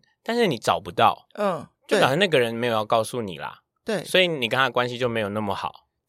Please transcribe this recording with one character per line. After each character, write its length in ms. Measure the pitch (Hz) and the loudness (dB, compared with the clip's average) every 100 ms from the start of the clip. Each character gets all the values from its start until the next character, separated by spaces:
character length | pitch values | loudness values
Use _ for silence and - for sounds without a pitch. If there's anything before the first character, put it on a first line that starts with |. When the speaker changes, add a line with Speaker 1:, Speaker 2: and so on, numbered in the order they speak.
| _ _ | _ _
Speaker 1:
但 160 | - 240 | -4 0
是 80 | 214 | 0
你 140 | 120 | 0
找 200 | - 87 | 0 -2
不 120 | 87 | -2
到， 360 | 85 110 - _ | 2 4 2 _
Speaker 2:
嗯， 320 | - 202 160 - _ - | -6 -4 -4 -10 _ -2
Speaker 1:
就 100 | 208 | 2
表 140 | 139 | 4
示 60 | 147 | 2
那 100 | 196 | 2
个 120 | 139 | 2
人 140 | 117 | 2
没 140 | 117 120 | -2 -2
有 60 | |
要 120 | 110 107 | 0 2
告 180 | 117 | 0
诉 200 | 107 127 | 0 -4
你 160 | 104 73 | -6 -8
啦。 220 | 69 - _ _ | -10 -12 _ _
Speaker 2:
对。 200 | - 196 | -6 -6
Speaker 1:
所 180 | - 185 | 0 2
以 60 | 180 | 2
你 200 | 151 117 | 0 -2
跟 80 | 127 | 0
他 100 | 131 | 0
的 60 | |
关 160 | 123 123 | 0 -2
系 120 | 120 | -2
就 100 | 123 | -2
没 100 | 113 | 0
有 100 | 101 | -2
那 120 | 107 | -2
么 140 | 104 95 | -4 -4
好。 320 | - - _ _ | -6 -10 _ _